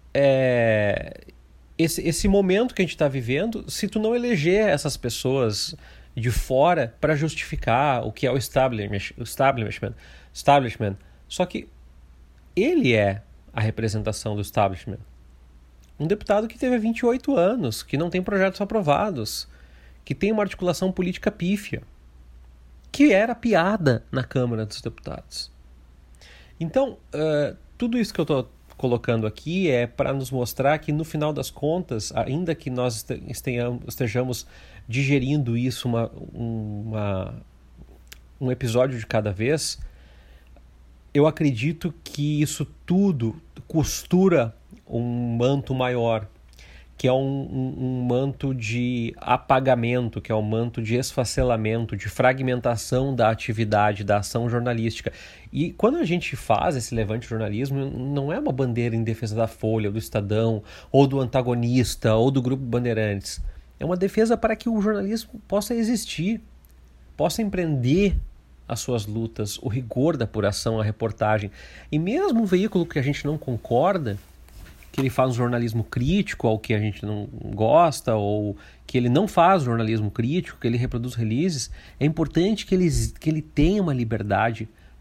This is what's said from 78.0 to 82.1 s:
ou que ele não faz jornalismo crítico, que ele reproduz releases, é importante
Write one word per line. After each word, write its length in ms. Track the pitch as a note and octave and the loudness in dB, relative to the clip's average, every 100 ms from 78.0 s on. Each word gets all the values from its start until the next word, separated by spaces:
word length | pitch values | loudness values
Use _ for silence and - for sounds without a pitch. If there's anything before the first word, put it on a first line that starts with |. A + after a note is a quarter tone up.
| - | 0
ou 420 | G#2+ G2+ G#2+ G#2 - - - - | 0 0 0 -2 -6 -12 -20 -4
que 100 | B2+ | 0
ele 120 | B2 | 4
não 180 | C3+ G#3+ | 4 4
faz 380 | - E3+ F#3+ | 4 6 4
jornalismo 460 | B2 A#2 A2 A2+ G#2 | 2 0 0 0 -2
crítico, 480 | - A#2 E3+ D3 - | -2 -2 -2 -4 -4
que 60 | A#2 | -2
ele 100 | A#2 | 0
reproduz 380 | B2+ A#2+ B2 | -2 -4 -4
releases, 560 | A#2 A2+ A#2 F#3 D3 - - - - | -4 -2 0 0 -2 -8 -12 -16 0
é 60 | |
importante 600 | D3 | 0